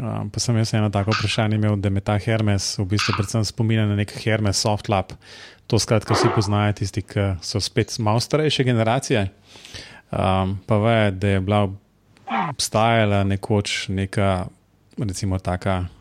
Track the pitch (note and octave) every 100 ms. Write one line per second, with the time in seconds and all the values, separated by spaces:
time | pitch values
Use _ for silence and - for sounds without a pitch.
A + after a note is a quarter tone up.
0 | A#2 G#2+ G#2 G#2 - A2+ A2+ A2 G#2+ G2+
1 | G2 - G2+ - G#2+ G#2+ G#2+ G#2 G2+ G2
2 | - G#2 A#2+ A2+ G#2+ G2 - - F#2+ G#2
3 | - G#2+ G2 A2+ G#2 - A2 A2 G#2+ G#2
4 | G#2 - - G#2+ G#2+ F#2 A2+ G#2 - G2
5 | - - - - - - - A2 - A2
6 | - A2 A#2 A2+ G2+ G#2 G#2 G2+ G2+ -
7 | - G#2+ G2 F#2 - G#2 - - G#2+ -
8 | G#2+ A2+ - D3+ D3+ - B2+ A#2 A2 B2+
9 | - A#2 F#2+ - - - - - - -
10 | - - F#2 F#2+ F#2+ G2 - G#2+ A2 A2+
11 | G#2 F#2 G2+ G2 F#2+ G#2 G2 G2 _ _
12 | _ _ - - E3+ C3+ - G#2+ A2+ A2+
13 | G#2 G2+ G2 G2 - G#2 G2+ - - F#2+
14 | G2 - G2 F#2 F2+ - _ _ _ -
15 | A2 F2+ G2 F#2 F#2 F2+ G2 F#2 F2+ -